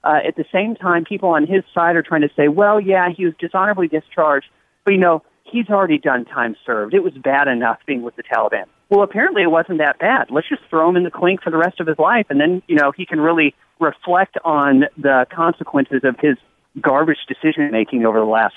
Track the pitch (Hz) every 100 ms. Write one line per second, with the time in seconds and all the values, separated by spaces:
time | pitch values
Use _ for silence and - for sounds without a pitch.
0 | 165 151 - 156 160 185 214 226 185 175
1 | 165 202 190 160 156 190 - - 170 170
2 | - 160 147 - 147 156 208 214 190 190
3 | 180 170 175 160 170 190 196 196 170 151
4 | _ - 156 143 - _ _ _ - 190
5 | 180 160 _ _ - 240 208 202 185 151
6 | 156 127 117 135 120 104 - 113 104 185
7 | 185 135 135 139 143 123 120 113 - 131
8 | 120 - - 113 107 107 92 _ _ 202
9 | 202 202 320 302 175 165 165 165 151 -
10 | 175 262 - 139 - 294 _ 160 165 180
11 | 175 - 180 190 - 160 175 - 160 156
12 | 160 233 202 143 156 180 - 151 143 143
13 | 180 156 156 165 147 _ _ _ 160 -
14 | - 175 190 - 165 151 143 135 143 -
15 | 143 135 127 - 165 170 156 143 135 135
16 | 135 123 156 127 _ _ _ - - 135
17 | 160 147 - 135 156 156 143 113 110 127
18 | 113 110 107 113 107